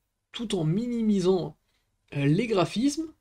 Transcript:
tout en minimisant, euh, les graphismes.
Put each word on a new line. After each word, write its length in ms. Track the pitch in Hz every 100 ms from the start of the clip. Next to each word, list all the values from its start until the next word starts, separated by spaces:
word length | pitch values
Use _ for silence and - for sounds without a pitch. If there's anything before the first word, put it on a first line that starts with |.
| _ _ _
tout 240 | - 233 190
en 80 |
minimisant, 920 | 156 185 240 240 220 202 180 190 151 - _ _ _ _ _ 147
euh, 100 | 139
les 200 | 160 233
graphismes. 640 | 202 220 202 269 294 320 -